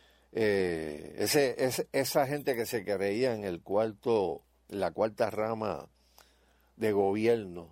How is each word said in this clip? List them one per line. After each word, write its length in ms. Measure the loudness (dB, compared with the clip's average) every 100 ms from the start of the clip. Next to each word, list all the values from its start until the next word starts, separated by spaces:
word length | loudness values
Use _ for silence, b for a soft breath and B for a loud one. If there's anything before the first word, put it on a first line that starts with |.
| b b b
Eh, 800 | 0 2 4 2 0 -4 -8 -10 -4
ese, 380 | 0 4 2 2
ese, 320 | 0 -2 -4
esa 340 | -2 0 2 2
gente 280 | 0 -2 -2
que 120 | -2
se 180 | -4 -2
creía 480 | -2 0 0 0
en 100 | 0
el 200 | -4 -6
cuarto, 800 | -2 0 0 -2 0 2 2 -4 -10 _ -12
la 240 | -4 -2
cuarta 400 | 0 0 0 -2
rama 580 | 0 -4 -2 -4 -6 -8 _ b b b b b b b b
de 160 | 0
gobierno 800 | 4 2 2 2 2 0 -12 -14